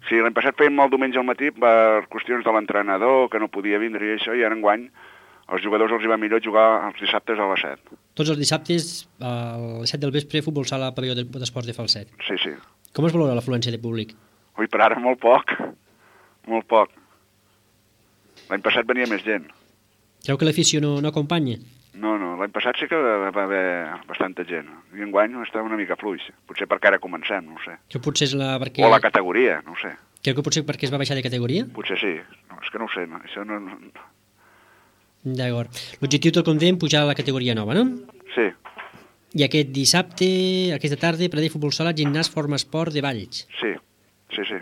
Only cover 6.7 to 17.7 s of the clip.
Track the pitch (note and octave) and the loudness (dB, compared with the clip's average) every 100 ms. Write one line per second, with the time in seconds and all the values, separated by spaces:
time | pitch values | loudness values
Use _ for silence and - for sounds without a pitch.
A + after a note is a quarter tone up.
6.7 | A2 G#2 - G#2 A2 - A2 G2+ F#2+ D2+ | 4 -2 -6 -2 -2 -2 -2 0 -2 -4
7.7 | C#2 _ - _ - D#3 D3+ C#3+ D#3 - | -10 _ -20 _ -6 -2 0 0 -2 -2
8.7 | E3+ E3 - - _ B2+ A#2+ A#2+ A#2 A#2 | -2 -2 -10 -16 _ -8 -6 -6 -8 -8
9.7 | A2+ A#2 D3 C#3+ C3+ D3 D#3 D3 D3 C3 | -6 -6 -2 -2 -2 -2 -4 -2 -4 -4
10.7 | C3+ C3 B2 B2+ B2 B2 B2+ B2 B2+ A#2+ | -4 -4 -4 -4 -4 -6 -8 -8 -8 -8
11.7 | A2+ A2+ - G2+ - - F#2+ - C#2+ - | -8 -4 -4 -4 -12 -6 -4 -4 -8 -14
12.7 | _ - - D#3+ E3 D3 A#2+ B2 B2 A#2+ | _ -12 0 2 4 2 2 0 -2 -2
13.7 | A#2 A#2 A2+ G#2+ - _ _ _ - A2 | -6 -6 -6 -6 -12 _ _ _ -4 0
14.7 | A2 A2 A2+ B2 B2+ A#2 B2+ - - - | 6 4 4 0 2 6 6 4 -4 -6
15.7 | - _ _ _ _ _ _ - A2+ A2 | -10 _ _ _ _ _ _ -4 -4 4
16.7 | A2+ G2+ _ _ _ _ _ _ _ _ | 4 4 _ _ _ _ _ _ _ _